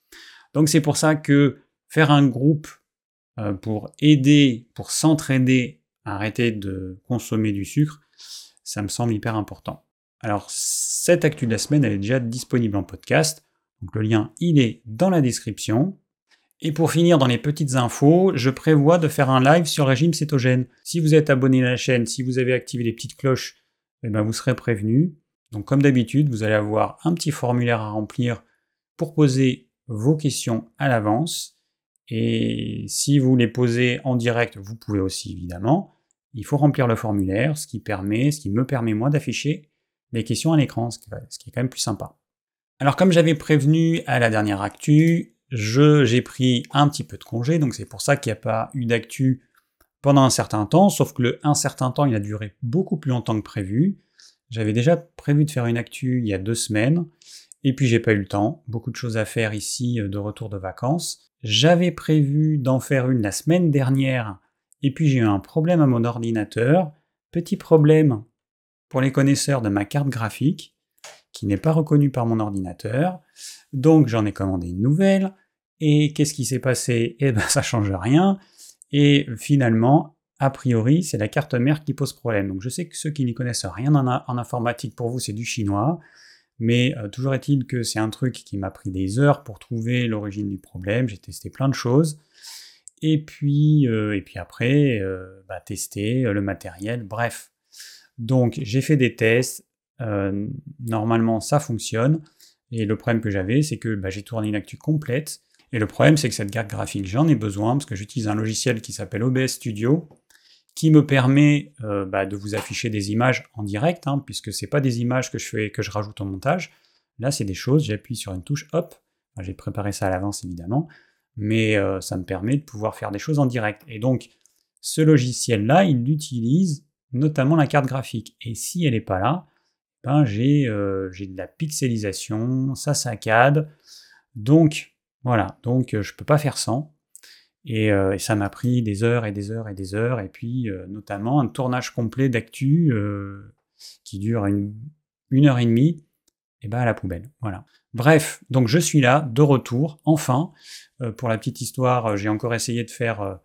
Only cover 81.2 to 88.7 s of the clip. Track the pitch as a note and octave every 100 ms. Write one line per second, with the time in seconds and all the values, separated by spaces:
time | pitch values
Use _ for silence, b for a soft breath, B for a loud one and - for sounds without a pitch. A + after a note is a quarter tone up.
81.2 | G#2 D3+ - B2 C3 D3+ D3 - C3+ -
82.2 | A#2 G#2 G2 F#2+ A#2+ F3+ E3+ - D#3 D3+
83.2 | B2 A#2 B2 A2+ F#2 F2 C#3 D3 B2+ B2+
84.2 | - B2 A2+ B2 A#2 A#2 A2+ - A#2 B2+
85.2 | - G#2 A#2 - G2+ G2+ C3 E3+ b b
86.2 | b b b - A2+ A#2+ B2 - G2+ B2
87.2 | C3+ C3 - C#3 B2+ B2 A2 A2 A2 -
88.2 | B2+ B2+ - G2+ F#2+